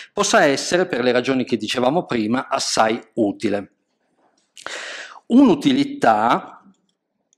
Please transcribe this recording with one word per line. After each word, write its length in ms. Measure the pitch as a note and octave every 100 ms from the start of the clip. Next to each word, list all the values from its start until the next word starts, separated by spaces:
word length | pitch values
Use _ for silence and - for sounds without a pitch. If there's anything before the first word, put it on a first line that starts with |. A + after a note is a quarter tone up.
| -
possa 320 | - G3 A3
essere, 400 | D#3 C#3 - F3+ F3+
per 160 | B2
le 100 | B2
ragioni 320 | B2 B2 C3
che 120 | A#2 A2+
dicevamo 480 | G#2+ B2 B2 E3+
prima, 440 | - A#2+ G#2+ B2+ -
assai 520 | C3+ - - A2 A#2+ -
utile. 580 | - G2+ G2 G#2 G2+ G2 _ _ _ _ _ _ _ _ _ - - - - - - -
Un'utilità 1200 | A#3+ C4 D#3 D3 C3 C#3 - B2 G#2+ A#2 F3 - - _ _ _ _ _ _ _